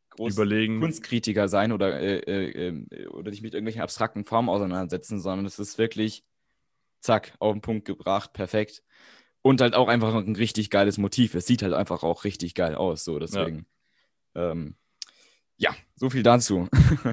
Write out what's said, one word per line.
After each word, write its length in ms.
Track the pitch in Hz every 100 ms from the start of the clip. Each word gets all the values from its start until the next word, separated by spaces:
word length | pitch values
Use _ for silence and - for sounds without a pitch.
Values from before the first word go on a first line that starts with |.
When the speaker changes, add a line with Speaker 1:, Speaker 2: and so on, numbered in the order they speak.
| _
Speaker 1:
groß 220 | - 113
Speaker 2:
Überlegen. 460 | 98 101 107 110 110
Speaker 1:
Kunstkritiker 680 | 160 156 - 120 113 104 98
sein 240 | 98 110
oder, 280 | 107 98 69
äh, 200 | 90 98
äh, 480 | - 98 82 - 90
ähm, 200 | 78 50 - -
oder 220 | - -
dich 100 | 101
mit 140 | 110 -
irgendwelchen 260 | 107 110
abstrakten 440 | - - 113 104 104
Formen 240 | 113 120
auseinandersetzen, 720 | 98 95 92 90 90 - 104
sondern 280 | 92 95 98
es 100 | -
ist 220 | 104 -
wirklich, 440 | 113 107 110 - _ _ _ _ _ _ _ _
zack, 320 | - 107 - -
auf 120 | 107
den 100 | 107
Punkt 240 | 110 110 -
gebracht, 460 | 95 - 98 -
perfekt. 520 | - 95 110 - - _ _ - - _ _
Und 180 | 135 131
halt 140 | 123
auch 140 | 120 123
einfach 260 | 120 110
ein 220 | 110 98 104
richtig 340 | 117 - 101
geiles 300 | 101 101 98
Motiv. 340 | 98 - 120
Es 140 | 87 -
sieht 160 | 123
halt 100 | 98
einfach 300 | 76 101 87
auch 220 | 82 85 101
richtig 280 | - 87
geil 220 | - 78 78
aus, 280 | 92 78 -
so, 100 | 76
Speaker 2:
Ja. 40 |
Speaker 1:
deswegen. 460 | 82 98 85 80 82 _ _ _ _ _ _ 80
Ähm, 400 | 87 82 76 - _ - - _ _ _ _ -
ja, 180 | 90 - _ -
so 160 | 131
viel 100 | 131
dazu. 460 | 117 120 - 95 90
<laughs> 60 | 131 - 151 123